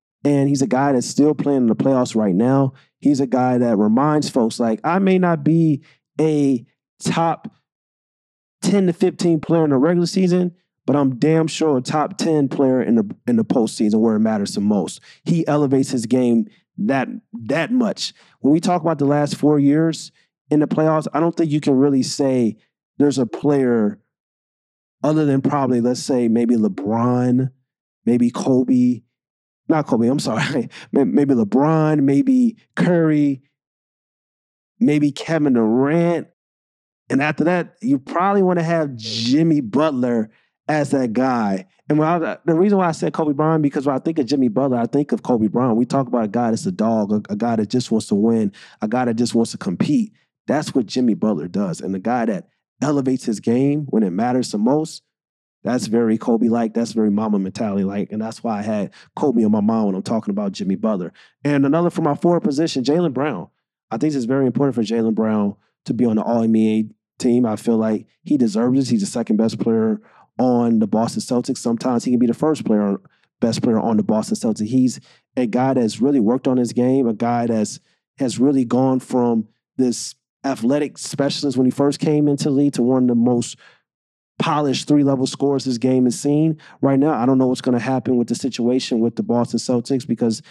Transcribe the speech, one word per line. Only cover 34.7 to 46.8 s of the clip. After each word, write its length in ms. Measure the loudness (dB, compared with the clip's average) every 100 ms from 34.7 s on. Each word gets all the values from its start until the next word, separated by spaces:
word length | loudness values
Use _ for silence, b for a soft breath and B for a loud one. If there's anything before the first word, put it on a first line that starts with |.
| -2
maybe 320 | 2 2 0
Kevin 420 | -2 -4 0 2
Durant. 760 | 2 2 2 2 2 2 0 -6 _ _ _ _ _ _ _ -4
And 140 | -2
after 220 | 0 0 0
that, 320 | 0 -2 _
you 160 | -2 -2
probably 460 | -2 -2 0 2
wanna 180 | 2 2
have 340 | 0 -2 -2 -6
Jimmy 640 | -10 -4 0 2 2 2
Butler 680 | 0 0 0 0 0 0 -4 b b b -4
as 240 | -2 0
that 220 | -2 -2
guy. 520 | 0 0 0 -2 -4 -8 _ -4
And 100 | 0
when 100 | 2
I, 300 | 0 -2 -4 -2
the 80 |
reason 240 | 2 2 2
why 120 | 0
I 20 |
said 220 | -2 -4
Kobe 200 | -2 -2
Bryant, 300 | 0 2 2
because 240 | 0 -2 -2
when 80 | -2
I 40 |
think 200 | -2 -2
of 60 | -2
Jimmy 240 | 0 0
Butler, 280 | 0 0 0
I 80 | 0
think 280 | -2 -2
of 100 | -4
Kobe 240 | -2 0 0
Bryant. 300 | 0 0 0
We 80 | 0
talk 220 | -2 -2
about 180 | -2 -2
a 20 |
guy 220 | -2 -2
that's 160 | -2 -4
a 60 |
dog, 400 | -2